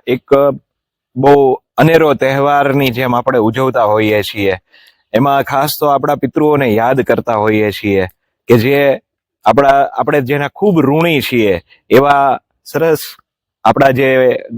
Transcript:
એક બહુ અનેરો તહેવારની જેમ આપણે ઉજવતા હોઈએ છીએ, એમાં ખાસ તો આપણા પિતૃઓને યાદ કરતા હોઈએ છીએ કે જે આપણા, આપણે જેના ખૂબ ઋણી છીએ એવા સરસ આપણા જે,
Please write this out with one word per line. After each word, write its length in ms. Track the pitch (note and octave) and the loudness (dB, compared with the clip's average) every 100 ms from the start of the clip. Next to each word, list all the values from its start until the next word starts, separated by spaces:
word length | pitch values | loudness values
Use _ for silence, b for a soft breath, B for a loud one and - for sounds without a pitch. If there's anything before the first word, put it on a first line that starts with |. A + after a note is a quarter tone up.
| - | -6
એક 240 | B2+ - C#3 C#3+ C3+ - _ _ _ _ B2 | -6 0 2 2 -2 -12 _ _ _ _ -2
બહુ 420 | C#3 C#3+ C3+ B2 _ - | 4 4 4 0 _ 0
અનેરો 360 | D3+ E3 D3+ | 2 4 2
તહેવારની 760 | C3 C3 C#3 C#3+ C#3+ C#3 C3+ C3+ | 0 -2 -2 0 0 0 0 -2
જેમ 260 | A#2 C3 A#2+ | -2 -2 -2
આપણે 240 | B2+ B2+ | -2 0
ઉજવતા 440 | A2 A#2+ C3 B2+ | 0 0 -2 0
હોઈએ 380 | G#2+ G#2+ G#2+ G#2 | 0 0 0 -2
છીએ, 380 | G2 G#2+ G2 F#2 - b b b b | -4 -4 -4 -4 -10 b b b b
એમાં 300 | A2 C#3+ C#3 | -2 0 -2
ખાસ 260 | C#3 C3+ D3 - | -2 -4 -4 -4
તો 60 | D3 | -2
આપણા 300 | C#3 D3 C#3+ | -2 -2 -4
પિતૃઓને 520 | C3+ D#3+ D3+ D3 C3 | -4 -2 0 0 0
યાદ 340 | G#2+ A#2 C3+ | 0 0 -2
કરતા 320 | A2 A#2 - | 0 -2 -2
હોઈએ 380 | A2 G#2+ G#2+ G#2+ | -2 0 0 -2
છીએ 340 | G2 G#2 F#2+ F2+ - _ _ - | -4 -2 -2 -2 -10 _ _ 0
કે 100 | A#2 | 0
જે 440 | A#2+ C#3+ C#3 C3 - _ _ _ - | 2 0 0 -2 -8 _ _ _ 0
આપણા, 240 | A2+ C#3 C#3 | 2 4 2
આપણે 380 | - - B2 D3 | 0 -4 -2 -2
જેના 260 | B2 C#3+ C#3+ | -2 -4 -4
ખૂબ 340 | - G#3 E3 | -4 0 2
ઋણી 400 | C3 D3+ E3+ D3 | 2 2 0 0
છીએ 400 | - B2 G#2 F2 - b _ | -2 0 0 -2 -6 b _
એવા 500 | A#2+ C#3+ C#3+ C#3 A#2+ - _ | 2 4 2 0 -2 -8 _
સરસ 340 | - D3 E3 D3+ - - _ _ _ _ | -10 -4 -2 -2 -6 -18 _ _ _ _
આપણા 260 | A2 - C#3 | -2 2 2
જે, 480 | B2+ C3+ C3 B2+ A#2 - | 2 2 2 2 0 -8